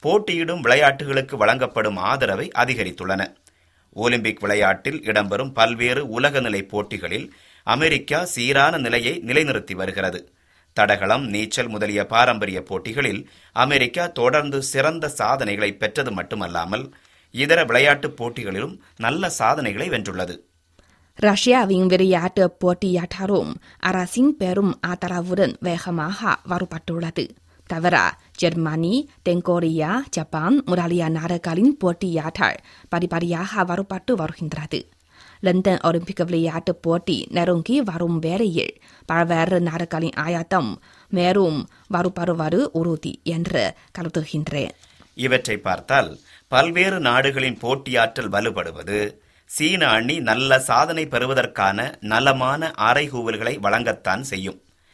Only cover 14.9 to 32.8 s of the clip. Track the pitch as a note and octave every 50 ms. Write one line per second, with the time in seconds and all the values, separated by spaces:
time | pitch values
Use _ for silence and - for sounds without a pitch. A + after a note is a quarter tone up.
14.9 | E3 E3 D#3 C#3+ - - A2+ A2 C3+ C3+ B2+ G#2 G2+ G2+ G#2+ G#2 G2+ - A2 G#2+
15.9 | - A#2 A#2 A#2+ G#2 F#2 F2 - A#2 G#2+ F#2 F2 F2 E2+ E2 F2 G#2 A#2 C3+ C3+
16.9 | - _ _ _ _ _ _ _ - A#2 C#3 D3 E3 E3+ D#3 A#2+ A#2 B2 C#3 D3
17.9 | C#3+ C#3+ D3 D3 - - A#2 A#2+ A#2 C3 A2+ G2+ F#2+ G2 A#2 D#3+ - - - _
18.9 | _ - A#2 A#2 C#3 E3+ F#3+ E3+ - - A#2 A2+ C#3 D#3 C3+ A2 G2 A2 D3+ F3+
19.9 | D3+ A2+ G2 G2+ F2 F#2 F#2 F2+ F2 - - _ _ _ _ _ _ _ _ _
20.9 | _ _ _ _ _ - - G#3 G3 G3 - B3 B3 B3+ A3+ F#3+ G3 F3+ F#3 F#3
21.9 | F#3 F#3 F#3+ F#3+ F#3 E3+ E3+ F3+ - G3+ F#3 F3 - _ - F3+ F3 F3+ - F#3+
22.9 | F3+ F3 E3+ - - - F#3+ F#3+ G3+ E3+ E2+ D2+ - - - - - _ - F#3
23.9 | F#3 F#3 F3+ F#3 - A#3 C4 D4 D4+ - G3 F3+ F#3 G3+ G3+ F#3 - - - E3+
24.9 | F3+ - - F3+ F3+ F3 E3+ F3+ F#3 G3 G3 B2+ B2 - - F3+ E3+ E3+ - F#3
25.9 | E3+ E3 D3+ E3 G3 G3 A#3+ G3 - - - F3 F3+ F3 F#3 F3 - D#3+ - -
26.9 | E3 E3+ E3 E3 - - A#2 - - - _ _ _ _ _ - E3+ E3 E3 F3+
27.9 | F#3 B2+ F2+ F2 - - _ _ _ - F3 E3+ E3 E3+ D#3+ D#3 D#3 D#3+ E3 E3+
28.9 | A3 C4+ D4 - _ _ - F3+ F3 F3 E3+ - F3 F3 E3+ D#3+ D#3+ D#3+ D#3 D#3+
29.9 | G3+ B3+ C#4 - - F#3 D#3 - - D#3 D#3 F#3 C4+ C#4+ B3+ - F3+ F3+ F3 E3+
30.9 | F3 F3 E3 D#3 D#3+ D#3+ D#3+ E3 F3 E3+ - F3 E3 F3 A3 C#4+ C#4+ - F#3+ F3+
31.9 | E3+ - G3 F#3 E3 D#3+ D3 D#3+ - - A#3+ - - - - - - -